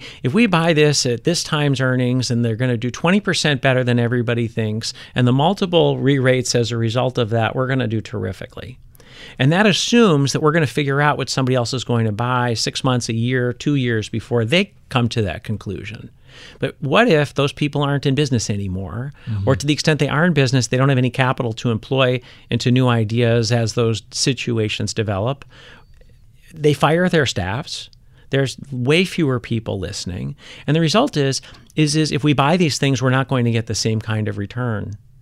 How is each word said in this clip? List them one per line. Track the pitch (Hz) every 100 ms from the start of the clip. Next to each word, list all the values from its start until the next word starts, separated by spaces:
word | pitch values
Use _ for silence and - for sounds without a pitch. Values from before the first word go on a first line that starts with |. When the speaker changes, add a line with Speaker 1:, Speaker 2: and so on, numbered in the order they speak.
| - -
Speaker 1:
if | 135
we | 170 240
buy | 170 165
this | 151 151 143 131
at | 117 156
this | 170
time's | - 151 147 131
earnings | 131 127 123 127 120
and | 117 117
they're | 110
gonna | 127 120
do | 120
twenty | - 165 202
percent | 202 160 160 135
better | 139 127
than | 123 120
everybody | 117 123 117 117 120
thinks, | - 110 107 - - -
and | - 123
the |
multiple | 131 156 202 190 175 147 135
re-rates | 127 139 127 127 123 123
as | 110
a | 117
result | 113 117 127 123
of | 110
that, | 113 110
we're | 135 127
gonna | 131 117
do | 110
terrifically. | 104 104 98 95 - - - 127 - - - - - -
And | 131
that | 175 214
assumes | 175 - 240 220 147 139
that | -
we're | 151
gonna | 165 147
figure | - 139 139
out | 147 131
what | 135
somebody | - 131
else | 127 120
is | 131
going | - 120 113
to |
buy | 104 120 127 123
six | 113 - -
months, | 135 123 117
a |
year, | 113 120 131 123
two | 120 151 147
years | 123 113 104
before | 113 - 120 113
they | 165 208 - -
come | 127 120
to | 120
that | 101 78
conclusion. | - 104 - 92 101 107 - - - - - -
But | 135 -
what | 135 170 240
if | 156 139
those | - 139
people | - 147 143
aren't | 143 143 143
in | 135
business | 151 123 -
anymore? | 101 101 92 95 104 135 - -
Speaker 2:
Mm-hmm. | 107 101
Speaker 1:
Or | 135
to | 143
the |
extent | 151 - 151
they | 147
are | 135
in | 180
business, | 147 131 131 117
they | 127
don't | 135
have | 131
any | 127
capital | - 131 135 123
to | 117 127
employ | 110 - 135 127 127 - - -
into | 120 127
new | 123 127
ideas | 117 107 113 120 117 110
as | 120 113
those | 127 113 110 -
situations | - - 123 - 113 107 - 107
develop. | - 104 95 113 139 - - - - - - - - - - - 165
They | 147
fire | 143 147 165 180
their | 170 131
staffs. | - 90 113 - - - - - - -
There's | 135 135 - -
way | 127 123 160 185
fewer | - 147 123
people | - 113 107 104
listening. | 90 95 - 90 135 143 - - -
And | 156
the |
result | 165 202 285 156
is, | 135 131 - - - -
is, | 156 151
is | 156
if | 147
we | 151
buy | 135 139 185
these | 170 -
things, | 139 131
we're | 127
not | 131 135
going | 131 120
to |
get | 117 110
the | 107
same | 113 110
kind | 110 107 107
of | 104
return | 101 120 123 107 98 101 - -